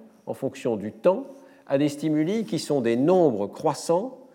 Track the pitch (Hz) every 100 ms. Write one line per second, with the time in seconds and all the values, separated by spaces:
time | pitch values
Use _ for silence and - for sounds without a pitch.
0 | - _ - 117 135 - 127 107 104 -
1 | 175 208 269 - - - - 139 147 147
2 | 156 151 160 226 208 165 - 143 117 117
3 | 151 185 156 101 101 - 160 139 - 170
4 | 262 262 -